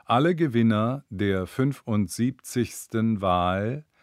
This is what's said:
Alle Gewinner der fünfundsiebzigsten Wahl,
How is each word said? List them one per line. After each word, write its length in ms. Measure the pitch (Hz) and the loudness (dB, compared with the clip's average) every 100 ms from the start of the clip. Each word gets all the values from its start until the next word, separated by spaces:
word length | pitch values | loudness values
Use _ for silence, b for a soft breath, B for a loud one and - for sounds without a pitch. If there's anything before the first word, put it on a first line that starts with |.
Alle 300 | - 117 165 | 0 2 2
Gewinner 680 | 170 160 117 113 107 113 139 - | 2 2 4 4 4 0 -4 -8
der 380 | 95 104 95 90 | -4 0 0 -2
fünfundsiebzigsten 1800 | - 135 135 - 104 95 - 120 - - 123 110 - - 113 113 107 | -2 -2 -2 -2 -2 -2 -2 -2 -4 -6 -4 -4 -6 -8 -2 0 0
Wahl, 640 | 95 90 90 95 107 139 - b | 2 2 2 0 -4 -6 -12 b